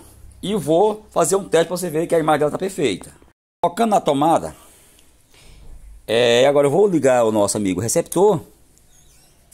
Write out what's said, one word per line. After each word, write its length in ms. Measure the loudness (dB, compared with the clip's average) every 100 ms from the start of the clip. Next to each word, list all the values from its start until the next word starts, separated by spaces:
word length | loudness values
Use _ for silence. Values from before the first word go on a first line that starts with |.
| -18 -20 -20 -12
e 140 | -6
vou 500 | -4 0 2 2 -2 -6
fazer 260 | -2 0 -2
um 80 | 0
teste 240 | 0 0
pra 80 | -4
você 120 | -6
ver 160 | -4 -2
que 80 |
a 60 | 0
imagem 220 | 0 0
dela 100 | 0
tá 80 | -4
perfeita. 520 | -8 -4 -4 -4 -10 -20 _ _ _ _
Colocando 260 | -4 0 0
na 100 | 0
tomada, 560 | 0 0 2 0 -2 -12 -20 _ _ _ _ _ _ -20 -20 -20 -20 -20 -20 -18 -4
é, 400 | 0 2 4 4
agora 220 | 4 2
eu 40 |
vou 160 | 2 2
ligar 360 | 2 2 2
o 80 | 2
nosso 260 | 2 0 -2
amigo 240 | -2 -2
receptor 580 | -2 -4 -2 2 2 2 -4 _ _ _ _ _ _ _ _ _ _